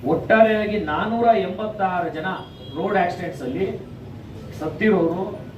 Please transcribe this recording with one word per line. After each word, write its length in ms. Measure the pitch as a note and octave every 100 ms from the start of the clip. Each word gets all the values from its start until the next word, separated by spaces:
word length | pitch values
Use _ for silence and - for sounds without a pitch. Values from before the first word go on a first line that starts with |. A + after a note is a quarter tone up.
| B2
ಒಟ್ಟಾರೆಯಾಗಿ 720 | E3 - A3+ A3 G#3+ G#3+ G3+
ನಾನೂರ 460 | - - G#3+ A3+ A#3 G#3
ಎಂಬತ್ತಾರು 720 | F#3 F#3+ G#3+ - F#3+ F3+ E3+
ಜನ 180 | D#3 F#3 F3+ - - - D#3+
ರೋಡ್ 200 | F#3+ G3
ಆಕ್ಸಿಡೆಂಟ್ಸ್ 460 | F3 - F3 -
ಅಲ್ಲಿ 360 | B2+ F3 F#3+ - - - - - - - - -
ಸತ್ತಿರೋರು 800 | D#3 - A3 F#3+ E3 F3 F#3+ - -